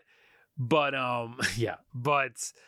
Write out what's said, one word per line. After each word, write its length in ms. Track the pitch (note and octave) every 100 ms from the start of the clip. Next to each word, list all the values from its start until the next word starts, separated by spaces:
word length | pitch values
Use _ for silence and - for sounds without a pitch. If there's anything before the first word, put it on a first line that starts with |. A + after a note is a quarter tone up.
| _ _ _ _ _ -
but, 360 | A#2+ D#3+ C#3+
um, 440 | C3+ B2+ B2 A#2 B2 A2
<laughs> 80 | A#2
yeah, 200 | G#2+ - _
but 580 | B2 B2+ C#3+ C3 - - -